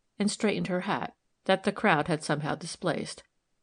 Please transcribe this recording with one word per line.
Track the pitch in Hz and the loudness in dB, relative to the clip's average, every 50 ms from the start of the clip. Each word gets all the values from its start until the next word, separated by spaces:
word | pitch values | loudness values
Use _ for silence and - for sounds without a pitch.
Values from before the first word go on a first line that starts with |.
| _ _ _ | _ _ _
and | - 208 208 | -2 0 0
straightened | - - - 214 - - 175 - | 0 2 2 2 2 0 0 0
her | 180 180 190 | -2 -2 0
hat, | 214 180 123 - - - _ _ _ _ _ _ | 0 -2 -2 -2 -6 -8 _ _ _ _ _ _
that | - 190 190 - | 0 0 2 2
the | 214 202 | -2 -2
crowd | - - 214 175 147 151 | 2 4 4 4 4 4
had | 165 170 151 - | 2 0 0 0
somehow | - 156 147 147 151 151 | -2 -2 -2 0 -2 -4
displaced. | 151 - 165 - - - 175 - - - - - - - _ _ _ _ _ _ _ | -4 -6 -8 -10 -4 -2 -2 0 -2 -4 -6 -10 -14 -18 _ _ _ _ _ _ _